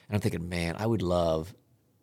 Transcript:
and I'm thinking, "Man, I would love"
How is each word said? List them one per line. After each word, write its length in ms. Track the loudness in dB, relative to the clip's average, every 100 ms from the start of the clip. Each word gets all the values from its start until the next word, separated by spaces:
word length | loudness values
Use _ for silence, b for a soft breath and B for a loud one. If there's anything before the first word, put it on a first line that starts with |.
| -6
and 80 | -2
I'm 60 |
thinking, 280 | -2 -2 -4
"Man, 260 | -2 -2 -2
I 80 | 0
would 140 | 0
love" 500 | 2 4 4 2 -2 -12 _ _ _ _